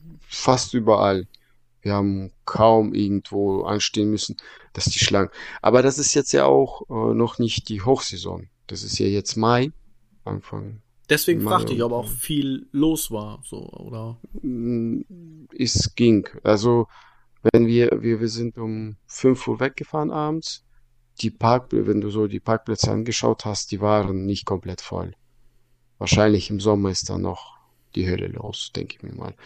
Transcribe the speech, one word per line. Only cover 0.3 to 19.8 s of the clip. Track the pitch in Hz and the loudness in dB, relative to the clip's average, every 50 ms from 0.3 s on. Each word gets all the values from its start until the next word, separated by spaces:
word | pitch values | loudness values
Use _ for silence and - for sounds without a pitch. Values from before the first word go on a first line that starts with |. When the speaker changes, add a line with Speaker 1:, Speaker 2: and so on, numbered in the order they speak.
| - - - - 131 123 - - - | -12 -2 2 2 2 2 2 -2 -2
Speaker 1:
überall. | 123 110 110 110 98 104 101 98 95 90 - - _ _ _ _ _ _ _ _ _ | 0 4 6 6 6 6 4 2 0 -2 -6 -14 _ _ _ _ _ _ _ _ _
Wir | _ 101 101 | _ -2 0
haben | 101 101 101 98 95 95 95 - _ _ | 0 0 0 -2 -4 -6 -10 -14 _ _
kaum | - - - 110 113 113 113 110 104 - | -8 2 6 6 8 8 6 4 2 0
irgendwo | 104 104 98 101 98 - - - 101 101 101 98 98 - | 0 0 0 0 -2 -2 -4 -2 0 0 0 0 0 -2
anstehen | 92 101 104 - - - 113 104 107 | -2 -2 -2 -2 -2 0 0 0 0
müssen, | 107 104 - - 110 - - - - - - _ | 0 -2 -4 -8 -10 -14 -16 -20 -20 -20 -20 _
dass | _ - - | _ -4 -4
die | - - - | -2 0 0
Schlangen. | - - 101 101 95 95 - - - - - - | 0 2 2 2 0 0 -4 -12 -16 -16 -14 0
Aber | - 107 113 123 | 2 6 6 6
das | 127 135 135 147 | 6 6 2 2
ist | 143 - - | 0 2 2
jetzt | 147 139 - | 0 0 2
ja | - 139 135 | 2 4 6
auch, | 139 139 135 135 131 - - - - | 6 6 6 4 2 -2 -12 -14 -8
äh, | 127 113 110 113 113 | -4 -2 0 0 2
noch | 113 117 113 - - | 2 0 0 0 -2
nicht | 120 110 - - - - | -2 -2 -2 -4 -6 -6
die | 110 101 | -8 -4
Hochsaison. | 92 123 135 - - - - 92 92 92 90 90 90 - _ _ _ - | 2 0 0 2 0 -8 -8 -8 -10 -10 -10 -10 -14 -18 _ _ _ -14
Das | 92 92 101 | -12 -12 -8
ist | 101 - - | -8 -2 0
ja | 104 98 | 0 0
jetzt | 101 101 98 - - | 0 -2 -4 -4 -4
Mai, | 113 110 113 120 123 131 147 - - _ - - _ _ _ _ _ - | 0 2 2 2 2 0 -2 -6 -12 _ -20 -20 _ _ _ _ _ -10
Anfang | 110 104 101 - - - 104 101 101 107 107 _ _ _ _ _ - | -8 -8 -8 -10 -10 -12 -12 -10 -12 -14 -16 _ _ _ _ _ 0
Speaker 2:
Deswegen | 147 151 - - 170 160 - | 0 0 2 0 0 0 0
Speaker 1:
Mai | 107 | 0
Speaker 2:
fragte | - - 113 110 - | 0 0 0 -2 -2
ich, | 117 117 | -2 -2
Speaker 1:
und | 120 | -2
Speaker 2:
ob | |
auch | 120 120 117 107 | -2 -4 -6 -6
viel | - 123 - - 156 147 139 135 135 131 - - | -8 -8 -6 -4 -2 -2 -2 -2 -4 -6 -8 -6
los | - 139 147 160 160 151 - - | -2 0 2 2 0 -2 -4 -6
war, | 117 107 107 107 107 - 135 | -8 -8 -8 -10 -14 -16 -16
so, | - - - - - | -16 -14 -14 -14 -16
oder? | - - - 101 117 113 110 113 117 117 - - - - | -16 -16 -16 -14 -12 -12 -10 -12 -12 -14 -16 -14 -14 -8
Speaker 1:
Mm, | - 139 123 117 117 120 123 117 117 113 117 - - - 185 175 170 160 156 156 - - - - | -6 -6 -6 -4 -2 -2 -2 0 -2 -2 -2 -4 -6 -8 -14 -20 -20 -20 -20 -20 -20 -20 -6 -4
es | 131 117 - - - - - | -2 0 0 -2 -2 -2 0
ging. | - 120 117 110 101 - - - - - | 2 4 6 6 4 2 -2 -12 -4 2
Also, | 107 107 104 104 120 120 120 113 - _ - - _ _ _ _ _ _ _ | 2 2 4 4 4 4 2 2 -2 _ -20 -20 _ _ _ _ _ _ _
wenn | - 113 - 120 117 113 | 0 4 6 6 4 6
wir, | 117 120 120 120 - 110 | 4 4 4 4 2 0
wir, | 110 117 117 107 | 0 -2 0 0
wir | 117 113 | -2 -4
sind | 110 117 117 117 - 120 | -4 -6 -8 -8 -8 -8
um | 113 110 110 110 110 110 104 - _ | -8 -8 -8 -8 -8 -10 -12 -16 _
fünf | _ - - - 131 127 - - 123 | _ -12 2 2 2 2 2 0 -6
Uhr | 117 110 | -4 -2
weggefahren | 127 135 - - | -2 -4 -4 -8